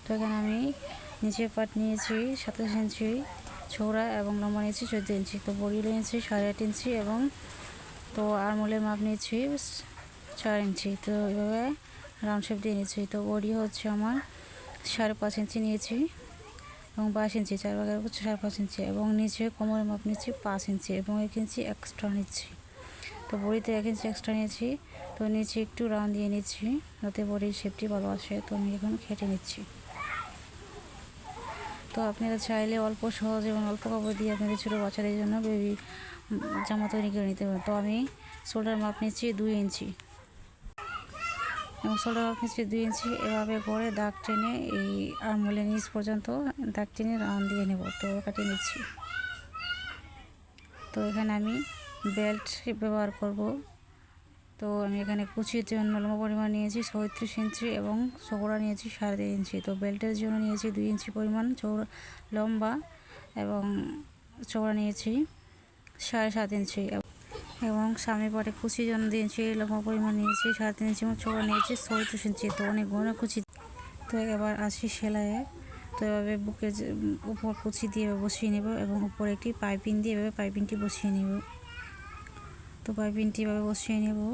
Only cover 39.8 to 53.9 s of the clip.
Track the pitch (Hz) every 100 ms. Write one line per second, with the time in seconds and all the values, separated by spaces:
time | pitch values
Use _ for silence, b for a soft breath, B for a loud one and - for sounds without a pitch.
39.8 | 202 180 - - - - - - - -
40.8 | 1077 1077 698 605 679 679 659 - - -
41.8 | 214 226 247 233 233 226 233 - 214 226
42.8 | 226 220 233 240 214 214 214 220 214 214
43.8 | 226 208 208 202 - 214 226 240 - 202
44.8 | 196 196 196 - 220 214 208 208 208 214
45.8 | - 220 208 220 202 247 285 - 226 208
46.8 | 208 - 220 226 208 202 196 202 196 190
47.8 | 185 - 196 196 202 202 202 196 - -
48.8 | - - - 1077 1077 1077 - 1077 1077 1077
49.8 | 740 - - - - - - - - -
50.8 | - 214 208 208 214 208 208 240 285 -
51.8 | - - 202 196 214 214 - - - 220
52.8 | 220 214 208 202 208 202 208 277 - -
53.8 | -